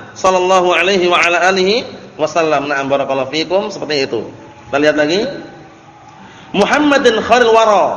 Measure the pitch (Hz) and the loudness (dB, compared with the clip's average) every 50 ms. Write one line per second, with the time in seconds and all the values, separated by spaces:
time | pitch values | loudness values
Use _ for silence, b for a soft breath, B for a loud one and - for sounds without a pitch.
0 | - - - - - 185 185 185 180 180 190 185 175 180 175 160 175 190 202 185 | -20 -20 -8 -2 0 0 2 2 2 2 2 2 2 2 2 2 2 0 0 0
1 | 180 175 175 156 165 175 175 170 170 185 190 190 185 190 214 254 - - - - | 2 2 2 2 2 2 0 2 2 0 2 0 0 0 0 -2 -4 -6 -12 -16
2 | - - - - 151 151 - 175 160 156 151 139 139 147 143 139 135 135 139 139 | -18 -16 -8 -6 -6 -2 -2 -2 0 0 0 -2 -2 -2 -4 -4 -2 -2 -2 -2
3 | 131 123 135 135 131 - 151 156 160 160 175 196 214 208 - 151 151 143 151 139 | -2 -2 -4 -4 -4 -4 -4 -6 -4 -2 -2 -2 -2 -4 -8 -10 -8 -4 -4 -2
4 | 135 - 117 110 92 - - - - - - - - - 131 143 147 151 147 151 | -2 -2 -4 -6 -6 -8 -14 -18 -20 -20 -20 -20 -10 -6 -2 0 0 2 2 2
5 | 151 147 175 202 233 269 - - - - - - - - - - - - - - | 0 0 0 -2 -2 -4 -8 -10 -14 -18 -20 -20 -20 -20 -20 -20 -20 -20 -20 -20
6 | - - - B B B B B B B - 185 202 - 240 285 302 294 277 269 | -20 -20 -20 B B B B B B B -2 0 0 2 2 2 2 2 2 2
7 | 269 240 226 214 185 - 226 247 240 226 226 226 226 220 208 185 151 123 - | 4 2 2 2 0 2 2 2 4 4 4 4 4 4 4 2 2 0 -2